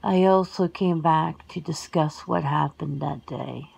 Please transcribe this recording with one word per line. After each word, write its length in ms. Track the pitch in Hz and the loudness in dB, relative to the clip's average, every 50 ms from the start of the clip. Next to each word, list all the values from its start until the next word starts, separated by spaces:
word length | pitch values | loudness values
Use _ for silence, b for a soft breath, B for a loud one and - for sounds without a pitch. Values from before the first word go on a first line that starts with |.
I 220 | _ 214 196 185 185 | _ 2 2 4 6
also 440 | 190 190 190 185 180 - - 190 175 | 6 6 6 4 2 0 0 -2 -2
came 340 | - - - 185 180 165 | 0 0 0 0 2 2
back 440 | 156 165 165 160 156 165 160 - - - | 2 2 2 2 2 0 -4 -8 -14 -12
to 120 | - 175 | -12 -12
discuss 640 | 156 - 165 - - - - 170 156 151 147 - - | -8 -8 -8 -8 -8 -4 0 0 0 0 0 -6 -8
what 180 | - 170 170 165 | -4 -2 -2 0
happened 580 | 143 139 151 151 147 143 _ - 143 143 139 | 0 0 0 0 -2 -4 _ -8 -8 -6 -4
that 240 | 147 147 147 147 - | -4 -6 -6 -6 -10
day. 440 | - - - 131 131 127 123 135 151 _ | -10 -10 -8 -8 -8 -10 -12 -12 -14 _